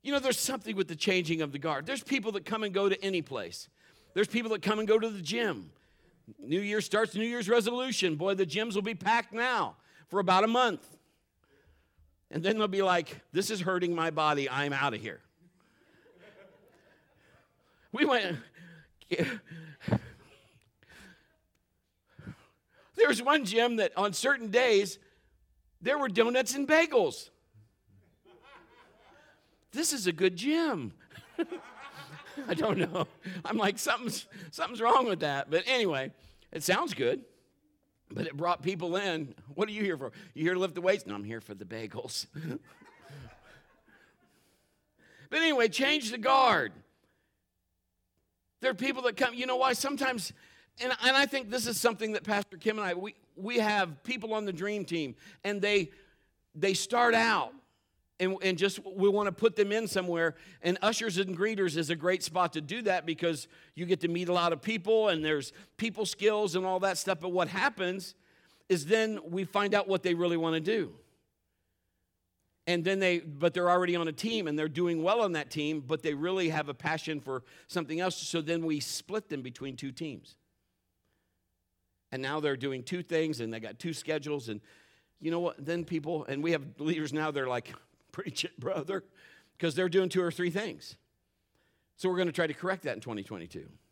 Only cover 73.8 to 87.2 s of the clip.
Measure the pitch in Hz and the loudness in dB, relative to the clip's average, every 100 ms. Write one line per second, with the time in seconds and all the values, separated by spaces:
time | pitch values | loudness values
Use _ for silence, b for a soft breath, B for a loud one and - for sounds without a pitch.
73.8 | 180 175 165 151 220 226 165 151 156 147 | 4 0 -2 -4 -4 -2 -2 -2 -2 0
74.8 | 175 165 165 226 208 165 147 156 147 156 | 0 2 2 2 2 0 -4 -4 -4 -4
75.8 | 131 160 156 143 170 190 170 156 143 131 | -4 -2 -2 -2 -2 0 0 0 -4 -6
76.8 | 160 156 - 151 127 131 B B B 180 | -4 -4 -4 -8 -6 -8 B B B -6
77.8 | 151 160 185 - - 170 151 170 165 151 | -4 -4 -4 -4 -4 -4 -2 -2 0 -4
78.8 | - - - 208 - 143 127 123 135 123 | -4 -8 -6 -8 -6 -10 -8 -10 -12 -8
79.8 | 139 127 160 110 - _ _ _ _ _ | -10 -8 -10 -10 -18 _ _ _ _ _
80.8 | _ _ _ _ _ _ _ _ _ _ | _ _ _ _ _ _ _ _ _ _
81.8 | _ _ _ 131 131 151 147 135 135 131 | _ _ _ -8 -4 -2 -2 -2 -4 -6
82.8 | 127 175 175 165 160 131 113 113 110 110 | -6 -6 -2 0 0 -2 -4 -6 -10 -8
83.8 | 170 160 - 156 143 147 117 104 b b | -8 -8 -4 -4 -2 -6 -6 -10 b b
84.8 | b b b _ 156 170 175 - 139 175 | b b b _ -4 -2 -2 -4 -6 -4
85.8 | 160 165 147 160 - 139 160 160 139 - | -2 -4 -2 -6 -4 -4 0 0 -2 -6
86.8 | 151 160 151 147 | -2 -2 -2 -2